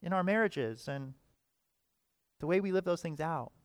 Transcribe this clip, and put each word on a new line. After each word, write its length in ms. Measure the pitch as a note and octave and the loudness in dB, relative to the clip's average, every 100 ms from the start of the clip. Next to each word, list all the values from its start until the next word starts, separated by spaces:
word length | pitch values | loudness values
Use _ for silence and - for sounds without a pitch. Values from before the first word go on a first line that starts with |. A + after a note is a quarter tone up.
in 120 | F3 | -2
our 100 | F#3 | 2
marriages 640 | F#3 G#3+ G#3+ - A2+ A2+ - | 4 4 4 2 -2 -4 -6
and 260 | C#3 C3+ C3+ _ _ _ _ _ _ _ _ _ _ _ _ | -6 -8 -12 _ _ _ _ _ _ _ _ _ _ _ _
the 80 | D3+ | 0
way 140 | F#3 | 2
we 100 | G3+ | 2
live 140 | F#3 F3+ | 2 2
those 160 | E3+ | -2
things 180 | E3 D3 | -2 -4
out. 320 | D#3 D#3+ - - | -2 -2 -6 -12